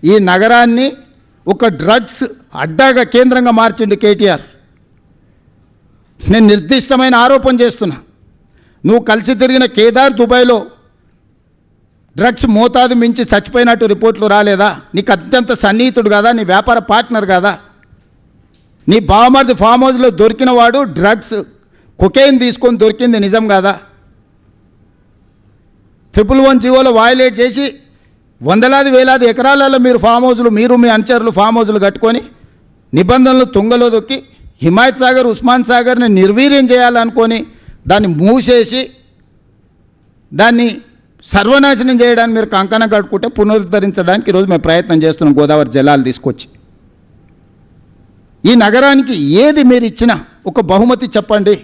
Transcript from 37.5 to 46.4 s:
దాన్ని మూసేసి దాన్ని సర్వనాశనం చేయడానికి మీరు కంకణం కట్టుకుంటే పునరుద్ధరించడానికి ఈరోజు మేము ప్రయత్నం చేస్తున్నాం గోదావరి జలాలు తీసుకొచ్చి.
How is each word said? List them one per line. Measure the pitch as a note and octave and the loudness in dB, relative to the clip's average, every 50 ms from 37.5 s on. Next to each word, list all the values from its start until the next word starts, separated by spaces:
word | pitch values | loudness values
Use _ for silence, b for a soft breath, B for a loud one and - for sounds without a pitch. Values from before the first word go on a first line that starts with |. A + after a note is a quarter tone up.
| b b b b b b b - | b b b b b b b -2
దాన్ని | F3+ G#3 G#3+ F#3+ E3+ D3+ | 0 0 0 -2 -2 0
మూసేసి | F3 G3+ A#3 C4 A3 - B3 A#3+ A3+ - G3+ B3+ C4 - - _ _ _ _ _ _ _ _ _ _ _ _ _ _ _ _ _ _ _ _ _ _ _ _ _ _ _ - | 0 0 0 0 0 2 2 2 0 0 -4 -8 -8 -8 -12 _ _ _ _ _ _ _ _ _ _ _ _ _ _ _ _ _ _ _ _ _ _ _ _ _ _ _ -4
దాన్ని | C#3+ G3+ A#3 A#3+ A#3 A#3+ A#3 G#3 - - _ _ _ _ _ _ _ _ - - | 0 0 2 2 2 0 -2 -4 -6 -16 _ _ _ _ _ _ _ _ -6 -4
సర్వనాశనం | G3 G3+ G#3+ C4 C#4 C#4 C#4+ C#4 G#3+ B3 B3+ C4 A#3+ | -2 0 2 2 2 2 2 0 0 0 -2 0 2
చేయడానికి | A#3+ A#3+ A#3+ A#3 A#3 A#3 A3+ A3 | 2 2 2 0 0 -2 -2 -4
మీరు | A3 G#3 G#3+ | -4 -2 -2
కంకణం | F#3+ F#3+ F#3+ A3 A3 A3+ A3 G#3+ | -4 -2 -2 -2 -2 -2 0 -2
కట్టుకుంటే | G#3 G3+ - - G3 - A#3 A#3 - | -2 -2 -2 -6 -6 -6 -6 -4 -2
పునరుద్ధరించడానికి | G#3 G#3 G#3+ A3 G3+ F3 F3+ G#3 F#3+ G3+ F#3 - F#3 E3+ F#3 G#3+ A3+ - | -2 0 0 -2 -2 -2 -4 -2 -2 -2 -4 -4 -2 -2 -2 -2 -2 -2
ఈరోజు | F#3+ F#3 G3 F#3+ | 0 0 0 0
మేము | F#3 E3 - D#3+ | -2 -2 -2 -2
ప్రయత్నం | E3 E3+ F3+ - E3+ D#3+ D#3 | -2 -2 -2 0 -2 0 0
చేస్తున్నాం | D#3+ D#3 - E3+ D3+ C#3+ C3 | 0 -2 0 0 0 2 2
గోదావరి | D3 C#3+ D3+ D3+ D3 B2 A2+ | 2 2 2 0 0 -2 -2
జలాలు | C#3 C3+ D3 D3 C#3 C3 C3 | 0 0 2 2 0 0 -2
తీసుకొచ్చి. | B2+ - - C#3 A#2+ - | -6 -6 -6 -8 -8 -8